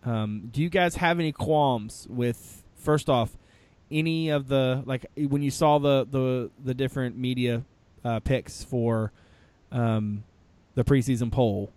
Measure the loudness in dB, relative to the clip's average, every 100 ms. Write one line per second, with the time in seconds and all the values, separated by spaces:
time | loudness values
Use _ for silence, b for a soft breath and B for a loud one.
0 | -2 -2 -2 -4 -6 -2 0 2 2 2
1 | 0 2 0 -2 0 2 4 0 -4 -12
2 | -10 -4 -2 -4 -12 -20 -20 -10 0 0
3 | 2 0 0 -6 b b b b _ -2
4 | 0 0 0 -2 0 2 2 0 -2 -6
5 | -6 -6 -2 0 0 2 4 4 4 2
6 | 2 0 0 0 -4 _ -6 -2 -2 -2
7 | -4 -4 -4 0 0 -2 -4 _ _ -10
8 | -4 -4 0 -2 -2 -16 -6 -2 0 0
9 | -2 b b b b b _ -2 0 0
10 | -2 -6 -10 _ _ _ _ -2 2 4
11 | 4 0 0 2 2 2 -6